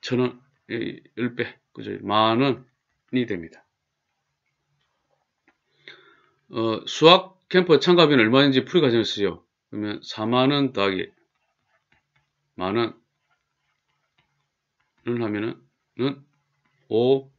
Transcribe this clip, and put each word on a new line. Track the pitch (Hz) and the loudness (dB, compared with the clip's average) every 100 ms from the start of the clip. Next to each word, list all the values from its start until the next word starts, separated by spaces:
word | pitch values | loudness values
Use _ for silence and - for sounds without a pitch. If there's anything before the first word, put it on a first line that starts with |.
천 | - 123 | -4 -2
원, | 123 123 _ _ _ | -2 -4 _ _ _
이, | 117 110 - _ - | -10 -8 -12 _ -8
열 | 120 | -8
배, | 120 123 - _ | -6 -10 -10 _
그죠? | - 107 101 | -16 -12 -12
만 | 98 104 110 113 | -2 0 2 2
원이 | 139 123 - _ _ _ _ 127 120 | 0 -2 -10 _ _ _ _ -4 -4
됩니다. | 95 80 - _ _ _ _ _ _ _ _ _ _ _ _ _ _ _ _ _ _ _ _ _ _ - - _ _ _ _ _ | -6 -10 -20 _ _ _ _ _ _ _ _ _ _ _ _ _ _ _ _ _ _ _ _ _ _ -20 -20 _ _ _ _ _
어, | - 113 110 - | -6 -4 -4 -8
수학 | - 156 180 185 _ _ | 4 6 6 4 _ _
캠프 | 185 180 147 | 0 4 2
참가비는 | - 175 160 143 | 4 4 6 4
얼마인지 | 110 131 143 131 131 | 4 4 4 2 0
풀이 | 180 | 0
과정을 | 143 117 104 | 2 0 -2
쓰죠. | - 98 82 _ _ _ | -2 -4 -4 _ _ _
그러면 | 107 104 78 | -10 -8 -10
사만 | - - 110 127 131 | -12 -8 -2 0 2
원 | 143 139 | 0 -2
더하기 | 98 98 92 87 _ _ _ _ _ _ _ _ _ _ _ _ _ _ - | -2 -2 -2 -8 _ _ _ _ _ _ _ _ _ _ _ _ _ _ -10
만 | 92 107 | -4 -2
원을 | 117 - _ _ _ _ _ _ _ _ _ _ _ _ _ _ _ _ _ _ _ _ - | -4 -6 _ _ _ _ _ _ _ _ _ _ _ _ _ _ _ _ _ _ _ _ -8
하면은, | 120 113 104 110 - _ _ _ | -6 -4 -6 -8 -10 _ _ _
는 | - 131 139 _ _ _ _ _ _ _ | -6 -6 -6 _ _ _ _ _ _ _
오 | 110 123 135 135 | 0 2 0 -2